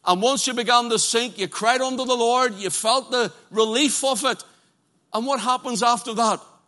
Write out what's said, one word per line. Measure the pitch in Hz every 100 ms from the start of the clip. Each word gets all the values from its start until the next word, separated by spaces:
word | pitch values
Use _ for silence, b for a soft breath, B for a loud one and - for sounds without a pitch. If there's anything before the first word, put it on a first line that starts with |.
And | - 180
once | 233 269 269
you |
began | 240 226 240 240
to | 220
sink, | - 233 247 208
you | 190
cried | - 220 254
unto | 262 254
the | 254 247
Lord. | 233 247 254
You | 196 190
felt | - 220 262 -
the | 247 208 - _
relief | 202 220 233 294 -
of | 262 233
it. | 262 220 - b b b _ _ _
And | 220 254
what | 269
happens | 220 254 247 226
after | 233 240 254
that? | 220 226 190 - _